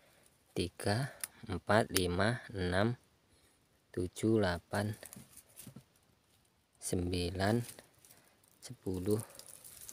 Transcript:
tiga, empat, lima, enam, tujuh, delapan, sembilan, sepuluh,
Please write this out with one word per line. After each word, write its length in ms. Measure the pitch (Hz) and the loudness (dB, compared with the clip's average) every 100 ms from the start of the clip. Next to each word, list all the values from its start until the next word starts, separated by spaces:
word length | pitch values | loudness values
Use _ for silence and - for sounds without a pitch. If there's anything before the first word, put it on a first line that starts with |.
| _ _ _ _ _ - | _ _ _ _ _ -4
tiga, 560 | 87 - 101 107 139 - - - 107 | -4 -2 0 0 -2 -6 -12 -12 -6
empat, 420 | 90 - 107 120 | -4 4 4 4
lima, 480 | 90 90 90 104 123 - | 2 2 2 2 0 -4
enam, 420 | 98 90 90 110 123 _ _ _ _ _ _ _ _ _ | -4 0 2 2 0 _ _ _ _ _ _ _ _ _
tujuh, 480 | - 92 - 110 113 | -6 -6 0 2 4
delapan, 560 | 95 85 - 101 104 107 - - - - - - - - - _ _ _ _ _ _ _ _ _ | 4 0 -2 -2 -2 -4 -10 -18 -20 -20 -20 -20 -20 -20 -20 _ _ _ _ _ _ _ _ _
sembilan, 800 | - 92 87 90 87 92 98 120 117 - - _ - - _ _ _ _ | -4 -2 0 0 -2 0 2 2 -2 -10 -20 _ -20 -20 _ _ _ _
sepuluh, 640 | - 123 - 92 90 110 - - - - - - - | -18 -10 -6 -4 0 0 0 -14 -18 -18 -18 -18 -16